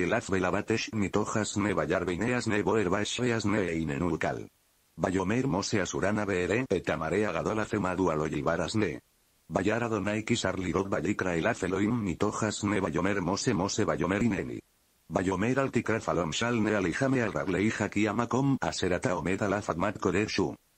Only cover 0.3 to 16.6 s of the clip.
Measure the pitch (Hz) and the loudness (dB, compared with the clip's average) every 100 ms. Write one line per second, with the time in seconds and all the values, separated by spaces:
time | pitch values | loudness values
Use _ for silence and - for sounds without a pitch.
0.3 | 95 90 92 - 113 - 110 95 101 104 | 0 2 0 0 -2 0 -2 0 0 0
1.3 | 113 104 - 98 87 78 87 90 87 110 | -2 -2 0 0 0 2 0 0 -2 0
2.3 | 123 117 104 92 110 92 98 104 - 123 | 0 0 0 2 2 2 0 -2 -2 0
3.3 | 113 101 107 90 82 80 71 85 78 80 | 0 0 0 0 0 -2 -2 0 0 -2
4.3 | 62 52 _ _ _ _ - 98 95 92 | -4 -8 _ _ _ _ -4 0 0 0
5.3 | 117 131 92 - 110 87 69 90 107 101 | 0 0 0 0 0 0 0 0 0 0
6.3 | 95 90 107 131 90 - 78 80 92 104 | 0 0 0 0 -2 0 -2 0 0 0
7.3 | 80 78 110 104 107 92 90 92 78 78 | 0 -2 -2 -2 -2 -2 0 2 2 0
8.3 | 73 69 85 78 110 98 65 _ _ _ | -2 0 0 0 0 0 -2 _ _ _
9.3 | _ - 80 95 113 117 110 98 107 110 | _ -4 0 2 0 0 -2 0 -2 0
10.3 | 101 95 92 92 82 98 101 78 104 92 | 0 0 -2 -2 0 0 -2 -2 0 0
11.3 | 85 101 - 90 95 104 120 101 76 104 | 0 0 0 -2 0 2 0 -2 0 0
12.3 | - 110 - 101 101 92 78 90 101 87 | 0 -2 0 0 0 0 0 0 0 0
13.3 | 98 - 110 196 - 95 76 85 101 120 | 0 0 0 0 0 0 0 0 2 2
14.3 | 92 80 57 - _ _ _ - 98 92 | 0 -4 -8 -12 _ _ _ -4 -2 0
15.3 | 95 110 127 135 120 110 110 - 80 87 | 2 2 2 2 0 0 -2 0 0 0
16.3 | 76 117 120 | 0 0 2